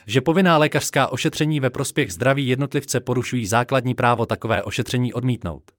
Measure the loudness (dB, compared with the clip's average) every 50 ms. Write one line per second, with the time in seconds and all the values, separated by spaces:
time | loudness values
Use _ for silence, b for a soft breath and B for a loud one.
0 | B 0 0 0 2 2 2 4 4 6 6 6 4 4 2 0 -2 0 0 0
1 | 0 0 0 -2 -2 -2 -2 0 0 0 0 0 0 -2 -2 -2 -6 -4 -2 -2
2 | -2 -2 -2 -2 0 0 2 2 0 0 0 0 -2 -2 -4 -4 -4 -2 -4 -4
3 | -2 -2 -2 -2 -2 -2 -4 -4 -2 0 0 0 2 2 0 0 0 0 -2 0
4 | 2 2 2 2 0 -2 -4 -4 -2 -2 0 0 -2 -4 -4 -6 -4 -2 0 0
5 | 0 0 -2 -2 -2 -2 -2 -2 -4 -8 -10 -10 -16 _ _